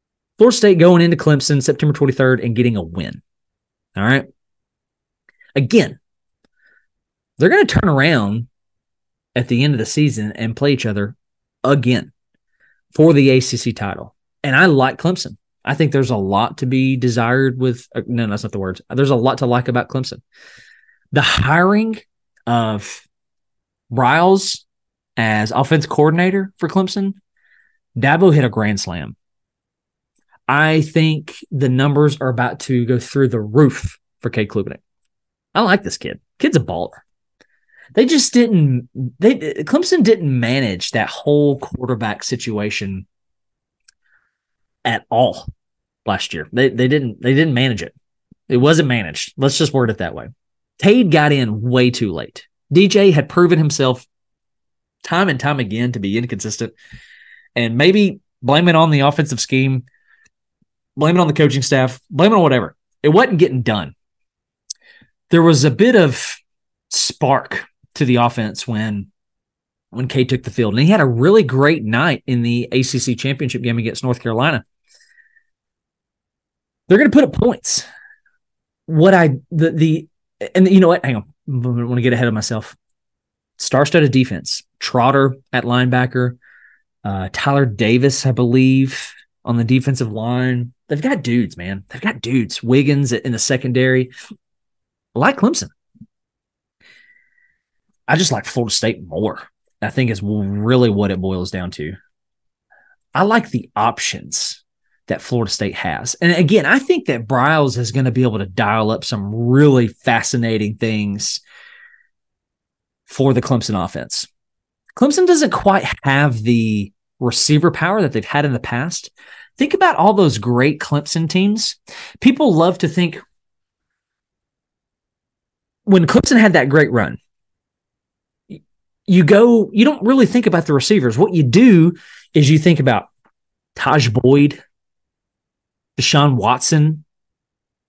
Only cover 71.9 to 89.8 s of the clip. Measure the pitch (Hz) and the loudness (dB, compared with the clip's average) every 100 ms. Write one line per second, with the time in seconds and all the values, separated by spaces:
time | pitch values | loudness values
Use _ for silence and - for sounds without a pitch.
71.9 | 117 165 135 - 123 117 120 117 131 127 | -2 -2 -2 -4 -2 0 -2 -2 -2 -2
72.9 | 131 - 117 135 135 135 123 120 117 113 | -4 -4 -4 -4 -6 -6 -6 -4 -4 -6
73.9 | - 127 123 117 113 143 131 - _ _ | -6 -4 -4 -4 -2 -2 -4 -8 _ _
74.9 | _ _ _ _ _ _ _ _ _ _ | _ _ _ _ _ _ _ _ _ _
75.9 | _ _ _ _ _ _ _ _ _ - | _ _ _ _ _ _ _ _ _ 2
76.9 | 190 285 277 269 - 247 - - - - | 4 6 4 4 2 -2 -2 -4 -6 -6
77.9 | - - _ _ _ _ _ _ _ - | -18 -20 _ _ _ _ _ _ _ -4
78.9 | 156 180 190 165 139 - 165 160 160 160 | 2 4 6 4 0 -4 -2 0 2 0
79.9 | 156 - _ _ - - 185 185 190 175 | 0 -6 _ _ -16 -4 2 6 6 6
80.9 | 170 - 117 98 _ - 131 123 120 120 | 4 0 -4 -8 _ -8 -4 -2 -2 -2
81.9 | 123 120 120 123 107 - 110 - - _ | 0 0 0 0 -2 -4 -6 -10 -18 _
82.9 | _ _ _ _ _ _ - - 135 147 | _ _ _ _ _ _ -10 -2 0 2
83.9 | 175 147 131 127 87 - - - - - | 2 4 2 0 -4 -8 -12 -12 -14 -4
84.9 | 123 120 139 135 131 _ 127 120 123 127 | 0 2 2 0 -2 _ -6 -2 0 0
85.9 | 123 123 127 123 123 _ _ _ _ _ | 0 -2 -2 -4 -6 _ _ _ _ _
86.9 | _ 104 98 95 - - 139 131 101 107 | _ -10 -8 -8 -6 -2 0 0 0 0
87.9 | 123 135 127 135 117 123 127 131 131 131 | 2 2 0 -2 0 0 2 2 2 0
88.9 | - - - _ _ - 120 113 131 | -4 -12 -16 _ _ -6 -2 0 0